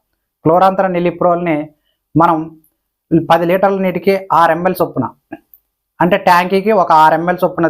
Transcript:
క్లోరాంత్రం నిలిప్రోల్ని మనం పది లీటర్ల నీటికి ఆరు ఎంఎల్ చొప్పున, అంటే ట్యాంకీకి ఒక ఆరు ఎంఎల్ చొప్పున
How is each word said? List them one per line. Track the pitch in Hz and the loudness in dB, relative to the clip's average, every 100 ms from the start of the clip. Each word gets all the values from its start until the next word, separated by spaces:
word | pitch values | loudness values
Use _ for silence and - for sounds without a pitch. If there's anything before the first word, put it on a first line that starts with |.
| _ _ _ _ | _ _ _ _
క్లోరాంత్రం | 147 170 190 190 190 175 | 0 4 2 2 -2 -2
నిలిప్రోల్ని | 175 170 175 175 175 151 151 _ _ _ _ | -4 -2 -2 0 -2 -4 -6 _ _ _ _
మనం | 147 170 160 160 - _ _ _ _ - 170 165 | 0 2 0 -4 -14 _ _ _ _ -4 -2 0
పది | 170 175 | 0 0
లీటర్ల | 190 196 196 | 0 0 0
నీటికి | 190 175 196 196 196 151 | -4 -2 -2 -4 -2 0
ఆరు | 165 | 2
ఎంఎల్ | 160 180 180 | 0 -2 -2
చొప్పున, | 160 - 113 - _ - _ _ _ _ _ - | -4 -4 -8 -10 _ -20 _ _ _ _ _ -4
అంటే | 170 196 185 | -2 0 2
ట్యాంకీకి | 175 180 196 196 214 | 0 2 -2 0 0
ఒక | 170 160 | 2 4
ఆరు | 156 160 | 4 2
ఎంఎల్ | 170 180 | -2 -2
చొప్పున | 175 175 165 | -2 -2 -2